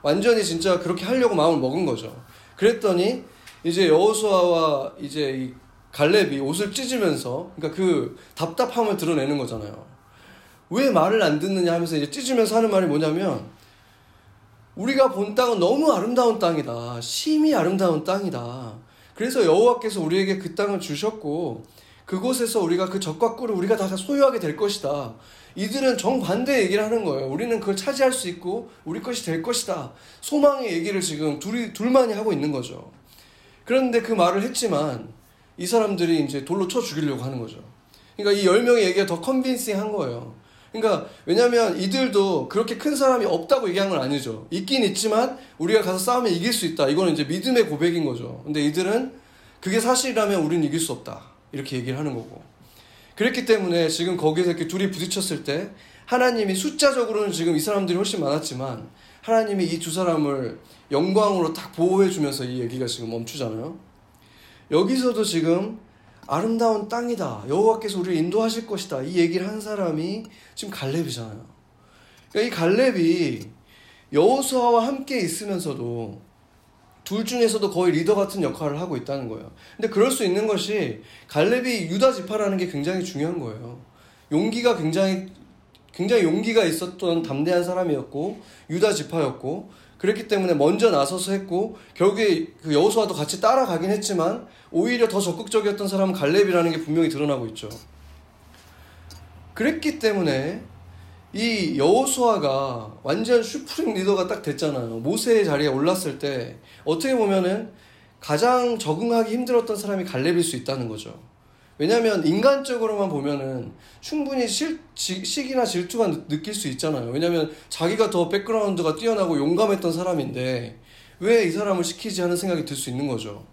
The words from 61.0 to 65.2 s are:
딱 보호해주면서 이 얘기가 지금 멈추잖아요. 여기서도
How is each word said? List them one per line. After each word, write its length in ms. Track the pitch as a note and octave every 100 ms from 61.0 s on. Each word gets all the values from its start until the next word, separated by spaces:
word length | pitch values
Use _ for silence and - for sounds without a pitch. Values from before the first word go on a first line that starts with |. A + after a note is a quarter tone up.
| F#3+ G#3 G#3 F#3 D#3+
딱 200 | D#3+ -
보호해주면서 720 | E3 F3+ F#3+ F#3+ D#3 C#3+ C3+
이 160 | B2 B2+
얘기가 260 | A#2+ B2+ A#2+
지금 240 | - A2+
멈추잖아요. 680 | A#2 A#2 C#3+ A2+ A2 D3+ F#3+ - _ _ _ _ - - - -
여기서도 520 | D#3 F#3+ C4 B3 A3